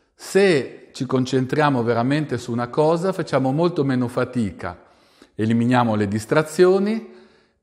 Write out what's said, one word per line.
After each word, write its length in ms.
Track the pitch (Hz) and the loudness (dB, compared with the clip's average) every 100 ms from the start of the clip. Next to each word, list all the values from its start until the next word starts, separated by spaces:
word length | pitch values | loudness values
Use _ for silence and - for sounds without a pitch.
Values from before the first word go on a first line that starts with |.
| _ _ | _ _
Se 720 | - 190 196 151 120 - - | -2 2 4 2 -2 -10 -16
ci 120 | - 131 | -10 -2
concentriamo 760 | 131 127 131 127 143 147 131 | -2 0 0 0 0 2 2
veramente 540 | 117 117 123 147 147 120 | 0 0 0 0 -2 -6
su 120 | - | -4
una 180 | 117 120 | -4 -4
cosa, 420 | 135 151 165 190 | 0 2 2 -2
facciamo 400 | 185 160 139 131 | -4 -2 0 0
molto 320 | 139 175 170 | 0 0 0
meno 240 | 135 127 120 | 0 0 -2
fatica, 720 | - 156 127 104 82 90 87 - _ _ _ - - | -2 -4 -2 -4 -4 -10 -12 -18 _ _ _ -14 -4
eliminiamo 580 | 110 117 117 127 117 | 0 2 2 2 2
le 140 | 107 101 | 2 0
distrazioni 1040 | 107 - 147 156 - 180 190 202 226 - - - _ _ _ | -2 0 0 0 2 4 4 0 -4 -8 -18 -20 _ _ _